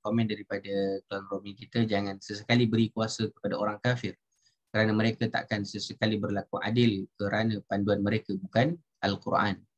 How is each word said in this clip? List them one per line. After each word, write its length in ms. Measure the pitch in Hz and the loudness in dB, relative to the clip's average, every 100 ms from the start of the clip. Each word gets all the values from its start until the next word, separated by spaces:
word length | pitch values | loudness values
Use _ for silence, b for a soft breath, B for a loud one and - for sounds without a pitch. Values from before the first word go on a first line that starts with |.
komen 240 | 107 113 | 0 0
daripada 480 | 110 104 104 98 98 98 98 98 | 0 -2 -6 -8 -4 -2 0 -2
Tuan 240 | - 98 98 | -6 -10 -6
Romi 240 | 98 101 | -10 -10
kita, 320 | 98 - 117 | -16 -6 0
"Jangan 320 | 113 101 101 98 | 2 0 -2 -8
sesekali 480 | - 104 107 120 | -10 -12 0 2
beri 240 | 120 110 113 | 4 4 2
kuasa 340 | - 110 - 107 | 2 -4 -2 -4
kepada 320 | - 104 95 | -4 -6 -2
orang 160 | 107 104 | -4 -2
kafir 340 | 123 123 98 90 _ _ _ _ _ | 0 0 -4 -10 _ _ _ _ _
kerana 240 | 110 110 107 | 2 2 4
mereka 320 | 110 113 120 | 2 2 -2
takkan 400 | - - 107 101 | -2 -2 -4 -4
sesekali 480 | 104 - - 107 107 | -6 -10 -2 0 0
berlaku 400 | 101 101 - - | -2 -4 -4 -6
adil 400 | 107 117 120 98 95 _ | -2 4 4 4 -4 _
kerana 420 | 101 104 113 107 - | -2 0 0 -2 -2
panduan 320 | 101 101 101 | -2 2 2
mereka 320 | 101 110 - 95 | 2 0 -2 -6
bukan 320 | 95 113 135 170 _ _ | 0 2 2 0 _ _
Al-Quran." 560 | - 101 - - 101 92 _ | -2 -2 -2 0 0 -2 _